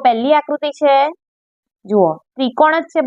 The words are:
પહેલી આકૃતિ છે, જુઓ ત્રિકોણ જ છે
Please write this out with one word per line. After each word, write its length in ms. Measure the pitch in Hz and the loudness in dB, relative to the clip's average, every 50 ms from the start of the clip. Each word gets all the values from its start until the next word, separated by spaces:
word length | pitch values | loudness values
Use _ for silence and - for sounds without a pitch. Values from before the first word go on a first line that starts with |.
| - | 2
પહેલી 320 | 247 226 226 240 277 302 | 0 0 0 0 0 0
આકૃતિ 320 | 294 - - 294 285 302 294 277 - | 0 0 -4 -6 -6 -6 -8 -4 -2
છે, 160 | 302 285 277 269 277 311 349 - _ _ _ _ _ _ _ _ _ _ _ _ - | 0 2 2 2 2 0 -4 -10 _ _ _ _ _ _ _ _ _ _ _ _ -8
જુઓ 260 | 190 214 202 180 160 156 - _ _ _ | -2 0 0 0 0 -2 -6 _ _ _
ત્રિકોણ 420 | 254 269 247 254 - 311 311 320 330 320 | -6 -6 -4 0 0 0 2 0 -2 -4
જ 20 | - - | -4 -4
છે 100 | 320 269 | -4 -2